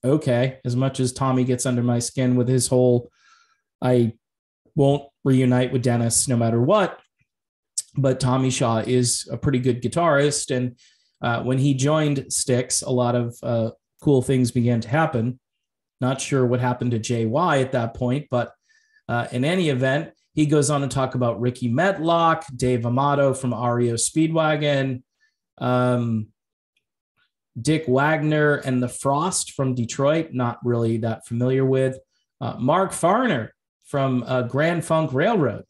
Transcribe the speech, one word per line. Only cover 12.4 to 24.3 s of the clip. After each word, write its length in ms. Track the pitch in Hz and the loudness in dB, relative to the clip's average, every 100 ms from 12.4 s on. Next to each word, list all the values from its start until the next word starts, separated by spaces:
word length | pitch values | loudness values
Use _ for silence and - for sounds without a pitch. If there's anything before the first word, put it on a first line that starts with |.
| - 123 - - | 0 0 0 -4
a 100 | - | -2
lot 240 | 127 123 120 | 0 0 0
of, 220 | 120 117 | -2 -6
uh, 280 | 117 117 113 - _ _ | -4 -2 -2 -6 _ _
cool 200 | - 139 | 2 2
things 300 | 120 135 123 | 4 2 2
began 280 | 127 120 117 | 2 2 0
to 80 | 110 | 0
happen. 500 | 156 160 123 113 123 _ _ _ _ _ _ | 0 0 0 -4 -6 _ _ _ _ _ _
Not 200 | 127 135 | -4 -4
sure 240 | - 139 123 | -2 0 2
what 160 | 120 | 2
happened 300 | 123 123 123 | 0 -2 -2
to 80 | 117 | -2
J 260 | 113 117 113 | -2 -2 0
Y 340 | 131 180 147 | 2 2 2
at 140 | 131 | 0
that 200 | 123 117 | -2 -4
point, 340 | - 123 131 147 | -4 -2 -2 -2
but, 220 | 123 113 - _ _ _ _ - | -4 -4 -8 _ _ _ _ -6
uh, 180 | 120 117 | -6 -4
in 100 | 123 | -4
any 240 | 139 185 165 | -2 0 0
event, 460 | 131 131 139 160 _ _ | 0 0 -2 -4 _ _
he 120 | - 151 | -2 2
goes 240 | 151 135 | 2 2
on 100 | 147 | 0
to 80 | 139 | -2
talk 260 | 135 131 | -2 -2
about 280 | 127 123 113 | 0 -2 0
Ricky 260 | 123 123 123 | -4 -2 -2
Medlock, 800 | 120 185 185 160 170 165 160 - 127 | 0 0 0 0 2 2 0 -4 -4
Dave 300 | 127 123 117 | 0 0 0
Amato 480 | 123 143 143 139 | 0 0 2 2
from 200 | 131 127 | 0 -4
R 280 | 110 120 120 | -2 -2 0
E 100 | 120 | 0
O 40 | 117 | 0
Speedwagon, 1080 | - 156 160 | -2 0 0